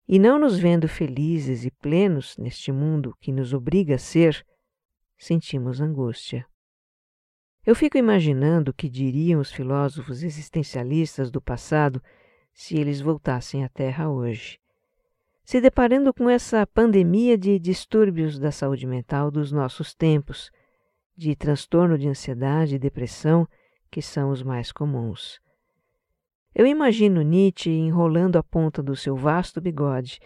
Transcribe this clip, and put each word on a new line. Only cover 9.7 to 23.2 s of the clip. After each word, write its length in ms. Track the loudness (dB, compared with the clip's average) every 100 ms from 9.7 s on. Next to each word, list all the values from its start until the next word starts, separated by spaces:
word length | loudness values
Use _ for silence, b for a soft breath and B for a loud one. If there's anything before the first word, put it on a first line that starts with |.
| -2 -2 -6 -12 -10
existencialistas 1080 | -10 -10 -10 -8 -6 -8 -4 -2 -2 -4 -6
do 120 | -6
passado 600 | -8 -10 -2 0 2 0 b b b b b
se 240 | _ -6 -2
eles 240 | -2 -2
voltassem 640 | -2 -2 -4 -4 -6 -8 -8
à 20 |
Terra 420 | -6 -6 -4 -4
hoje. 520 | -4 -4 -6 -12 -20 _ _ _ _ _ _ _ _
Se 160 | -2 4
deparando 540 | 4 4 4 4 2
com 160 | 2 2
essa 360 | 2 0 0 0
pandemia 720 | 2 4 4 4 4 4 2
de 220 | 2 0
distúrbios 800 | 0 -4 0 2 2 2 -4 -2
da 100 | -4
saúde 380 | -2 -4 -4 -4
mental 420 | -8 -4 -2 -2
dos 220 | -2 -2
nossos 420 | -2 -4 -6 -12
tempos, 560 | 0 2 2 0 -12 -18 _ _ _ _ _ _ -8
de 180 | -6 -4
transtorno 640 | -2 -2 0 2 4 2
de 100 | -2
ansiedade 680 | -4 -6 -4 -2 0 0 -2
e 40 |
depressão, 640 | -4 -6 -8 -4